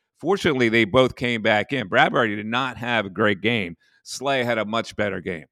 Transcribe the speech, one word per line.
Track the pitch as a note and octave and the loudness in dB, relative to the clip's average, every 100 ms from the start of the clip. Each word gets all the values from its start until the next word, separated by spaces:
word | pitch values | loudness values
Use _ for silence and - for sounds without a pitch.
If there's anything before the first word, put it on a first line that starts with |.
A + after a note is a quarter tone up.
| _ - | _ -8
Fortunately, | D3+ G3 E3+ C3 A#2+ | -4 0 0 2 4
they | A2+ G#2+ | 4 4
both | B2 B2+ - | 4 2 0
came | B2 A#2 | -4 0
back | G#2+ G#2+ G2+ | 2 2 0
in. | C#3 G2 | -4 0
Bradbury | A#2 E3 C#3+ A2+ G#2 | 2 4 4 0 -2
did | G#2+ | -4
not | A#2+ C3 G#2+ | -4 -4 -6
have | A#2 A#2 G2 | -2 -2 -2
a | |
great | F#2+ G#2+ F#2 | 0 0 2
game. | A2 A#2 F2 E2 _ _ | 0 -2 -4 -10 _ _
Slay | - - C#3 C3+ | -14 -6 -2 0
had | B2 A2+ | 0 -2
a | G#2 | -2
much | A2+ - - | -4 -4 -4
better | G#2 F#2+ | -4 -4
game. | F#2+ E2+ C2+ | -6 -8 -12